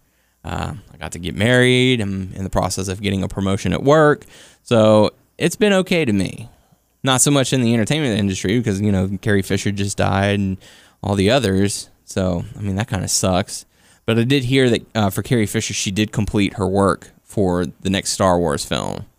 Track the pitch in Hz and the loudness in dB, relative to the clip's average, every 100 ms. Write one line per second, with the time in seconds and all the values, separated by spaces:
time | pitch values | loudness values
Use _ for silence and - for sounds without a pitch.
0 | _ _ _ _ 85 87 87 - - - | _ _ _ _ -10 -8 -8 -10 -16 -14
1 | 80 - 87 76 107 127 123 127 127 123 | -14 -10 -8 -2 2 4 4 4 2 2
2 | 101 95 95 98 95 104 98 - 98 95 | -2 -4 -6 -8 -4 -2 -2 -4 -6 -4
3 | 101 98 92 - 98 98 95 82 135 156 | -4 -2 -4 -4 -2 -2 -2 -2 4 6
4 | 147 143 - - - _ - 117 107 107 | 6 2 -4 -20 -20 _ 0 4 6 6
5 | 104 - _ - 165 - 208 190 185 180 | 4 0 _ -4 -4 0 2 2 2 0
6 | 143 101 92 - 113 - _ _ _ _ | 0 0 -2 -6 -16 -20 _ _ _ _
7 | 139 127 147 143 131 135 117 117 104 147 | -2 2 2 2 2 0 2 2 0 0
8 | 143 104 101 95 92 120 113 98 104 98 | 0 0 0 -2 0 0 0 0 0 0
9 | 95 101 110 101 95 98 104 101 101 - | 0 -2 0 0 0 -2 -2 -4 -4 -2
10 | 98 98 101 101 98 95 - - _ - | 0 0 0 0 -2 -4 -12 -20 _ -10
11 | 98 101 95 135 104 95 101 - - _ | -4 0 4 4 2 2 0 -2 -12 _
12 | - - 92 87 101 - 101 95 113 98 | -10 -4 -2 -2 -6 -10 -6 -4 -4 -4
13 | 98 - 98 90 107 - - _ _ _ | -4 -2 0 0 -2 -8 -16 _ _ _
14 | - 113 117 143 123 135 127 107 - 110 | -2 0 2 0 2 2 4 2 -2 -2
15 | 101 - 101 123 104 113 - 104 - 98 | -2 -2 -2 0 0 -2 -4 -6 -4 -2
16 | 107 - 104 107 98 - 92 98 98 - | -2 0 -2 0 0 0 -2 2 2 0
17 | - _ _ - 92 87 90 - 95 95 | -6 _ _ -2 0 0 -2 -4 -4 -2
18 | - - 98 87 82 73 - 65 50 50 | -2 0 2 2 2 -2 -4 -4 -4 -8
19 | - | -12